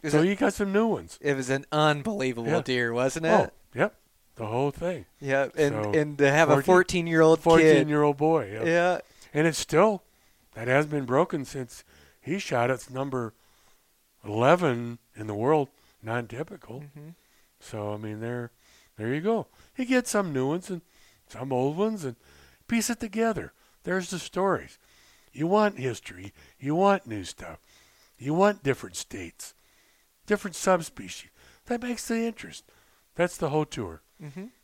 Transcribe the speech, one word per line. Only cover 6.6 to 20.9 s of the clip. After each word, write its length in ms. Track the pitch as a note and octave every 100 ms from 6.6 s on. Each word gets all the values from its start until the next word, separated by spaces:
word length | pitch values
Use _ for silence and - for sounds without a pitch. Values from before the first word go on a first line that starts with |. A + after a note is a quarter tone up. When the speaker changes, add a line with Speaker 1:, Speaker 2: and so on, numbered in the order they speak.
| C#3+
Speaker 1:
fourteen-year-old 720 | F#3 F#3 F3+ E3+ E3 D#3+ D#3+
kid. 40 |
Speaker 2:
fourteen-year-old 760 | E3+ E3 D#3 D#3 D3+ D3+ D3 C#3
boy. 340 | D#3 D#3+ G#2
Yeah. 120 | G#2+ E3+
Speaker 1:
Yeah. 320 | E3+ F3 F3+ - _ -
Speaker 2:
And 140 | D3 E3
it's 120 | D3+
still, 440 | - D3+ G#3 G3+ _ _ _ _ _ -
that 120 | A#2
has 200 | C3 D3+
been 180 | D3 B2+
broken 400 | C3 F3 E3+ C3
since 380 | C#3 B2 - - - - _
he 180 | - F#3+
shot 300 | - C3 A#2+
it. 40 |
It's 160 | C3 -
number 440 | B2+ C#3 C3 A2+ - _ _ _ _ _ _ _ _ G#2
eleven 760 | G#2+ B2 F3 E3+ A#2+ A#2+ A#2+ _ -
in 120 | G#2+
the 80 | G#2
world, 340 | A#2+ D#3 C3+ _ _ _
non-typical. 800 | G#2+ A#2 A#2+ A#2+ D#3+ G3 - A#2+
Speaker 1:
Mm-hmm. 280 | D3 C#3+ D3+ E3+ _ _ _ _
Speaker 2:
So, 340 | - A2 G#2
I 40 | G#2
mean, 220 | G#2+ G#2+
there, 320 | A#2 B2 A#2+ _ _ _ _ -
there 160 | A2
you 80 | C#3
go. 260 | F#3 A3+ - _ _ -
You 80 | B3
get 220 | B3+ B3
some 260 | G#3+ F#3+
new 140 | C#3 C3
ones 220 | E3 -
and 120 | F3+ _